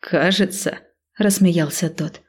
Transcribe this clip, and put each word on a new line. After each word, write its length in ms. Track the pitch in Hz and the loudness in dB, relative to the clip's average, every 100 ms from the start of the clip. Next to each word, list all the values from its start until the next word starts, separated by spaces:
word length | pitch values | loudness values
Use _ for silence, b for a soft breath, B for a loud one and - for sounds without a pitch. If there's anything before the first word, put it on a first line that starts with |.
"Кажется", 800 | - 156 175 196 190 - - - - _ _ - | -4 0 2 2 0 -2 -6 -8 -14 _ _ -2
рассмеялся 720 | 208 196 185 165 147 - 165 | 0 4 4 2 -2 -2 -6
тот. 300 | - 151 - | -4 -8 -10